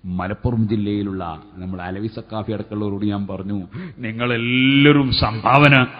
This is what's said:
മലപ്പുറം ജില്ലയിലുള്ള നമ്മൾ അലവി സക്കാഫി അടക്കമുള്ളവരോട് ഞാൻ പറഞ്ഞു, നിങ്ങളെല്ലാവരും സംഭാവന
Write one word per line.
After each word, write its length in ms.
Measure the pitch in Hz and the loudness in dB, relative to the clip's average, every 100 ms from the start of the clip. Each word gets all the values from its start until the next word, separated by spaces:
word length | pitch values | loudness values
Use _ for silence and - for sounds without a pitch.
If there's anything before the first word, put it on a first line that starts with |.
| 95 | -6
മലപ്പുറം 600 | 90 92 104 127 117 110 | -6 -6 -4 -2 0 0
ജില്ലയിലുള്ള 760 | 110 101 104 101 95 85 78 - 90 | 0 -2 -2 -4 -6 -8 -12 -16 -14
നമ്മൾ 260 | 92 92 | -12 -10
അലവി 260 | 90 95 110 | -8 -8 -8
സക്കാഫി 440 | 117 113 107 104 | -10 -10 -8 -6
അടക്കമുള്ളവരോട് 540 | 104 107 104 104 98 104 | -8 -6 -6 -4 -2 -2
ഞാൻ 220 | 101 98 | -2 -6
പറഞ്ഞു, 340 | 95 98 101 87 110 180 - | -8 -6 -6 -8 -12 -14 -12
നിങ്ങളെല്ലാവരും 1120 | 120 113 123 117 120 127 131 139 143 147 135 | -10 -4 -2 -2 0 2 4 6 6 6 4
സംഭാവന 760 | 113 120 110 113 135 147 139 127 | 0 0 0 2 6 6 6 4